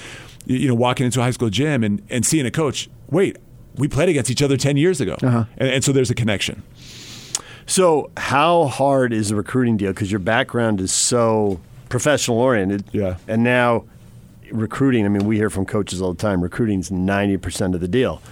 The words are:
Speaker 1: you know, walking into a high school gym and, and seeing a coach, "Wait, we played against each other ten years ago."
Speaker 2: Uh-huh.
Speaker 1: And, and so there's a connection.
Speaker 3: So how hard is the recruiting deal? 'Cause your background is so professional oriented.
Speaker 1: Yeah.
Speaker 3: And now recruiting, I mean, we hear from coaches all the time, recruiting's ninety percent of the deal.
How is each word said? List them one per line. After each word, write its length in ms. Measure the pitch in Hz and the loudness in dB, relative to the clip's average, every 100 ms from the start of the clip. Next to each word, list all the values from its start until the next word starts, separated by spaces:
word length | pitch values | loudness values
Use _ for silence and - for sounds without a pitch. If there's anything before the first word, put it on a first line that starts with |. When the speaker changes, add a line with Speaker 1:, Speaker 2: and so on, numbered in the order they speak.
| - - - - - | -18 -18 -18 -12 -4
Speaker 1:
you 200 | 127 139 | 0 2
know, 60 | |
walking 320 | 117 123 127 123 | 2 2 2 0
into 140 | 123 | 0
a 40 | |
high 80 | 120 | 0
school 200 | 120 117 | 0 0
gym 320 | 98 151 139 | 0 0 2
and, 180 | 110 104 - | 0 -2 -2
and 160 | 127 110 | -2 0
seeing 200 | 160 123 | 0 0
a 60 | |
coach, 380 | 151 151 - - - - | 0 -2 -2 -10 -16 -4
"Wait, 300 | 139 185 - - - - - | 0 0 -2 -14 -20 -14 -4
we 120 | 143 | -2
played 220 | 123 180 | 2 2
against 220 | 143 120 | 2 0
each 100 | 120 | 0
other 160 | 139 135 | 2 2
ten 200 | 135 143 | 2 2
years 220 | 170 175 | 2 2
ago." 160 | 95 - | -2 0
Speaker 2:
Uh-huh. 240 | 131 117 110 - | 2 2 0 -2
Speaker 1:
And, 120 | 135 | 0
and 140 | 131 | 2
so 80 | - | 2
there's 180 | 135 131 | 2 2
a 60 | 110 | 0
connection. 480 | 110 98 - - - - - - - - - - - - - | 0 0 -4 -8 -16 -20 -20 -18 -18 -18 -8 -8 -8 -18 -4
Speaker 3:
So 420 | - 180 151 - - | 2 4 4 -2 -8
how 480 | - 135 160 175 147 | -2 2 4 4 2
hard 480 | 117 139 135 123 | 2 2 2 2
is 160 | 110 101 | 0 0
the 60 | 107 | -2
recruiting 420 | 98 131 123 107 | -2 0 2 2
deal? 160 | 98 | 0
'Cause 180 | 95 98 | -2 -2
your 80 | 104 | -2
background 640 | 92 113 135 120 113 101 | 0 0 0 0 0 0
is 100 | 92 | -2
so 680 | - - 120 113 110 104 90 - - - | -2 0 2 2 2 0 -2 -8 -20 -6
professional 520 | 123 151 139 - 113 | -2 0 0 0 2
oriented. 440 | 127 113 95 101 98 | 2 2 0 -2 -4
Speaker 1:
Yeah. 260 | 110 95 90 - | -4 -2 -4 -4
Speaker 3:
And 160 | 113 | 0
now 420 | 120 123 123 113 - - - - - - - | 2 2 2 0 -4 -16 -20 -20 -20 -20 -10
recruiting, 520 | 113 107 - 135 123 | -6 -6 0 2 2
I 60 | 101 | 2
mean, 160 | 101 101 | 0 0
we 120 | 110 | 0
hear 120 | 107 | 0
from 160 | 95 92 | -2 -2
coaches 340 | 107 95 90 | -2 -4 -4
all 140 | 92 | -4
the 60 | 87 | -2
time, 240 | 107 95 | -2 0
recruiting's 480 | 87 - 117 98 87 | -2 -2 0 0 -2
ninety 460 | 92 92 101 101 98 | -2 0 0 0 0
percent 360 | 95 - 95 | -4 -4 -2
of 80 | 92 | -2
the 60 | 90 | -2
deal. 340 | 120 117 78 - | 0 0 -4 -10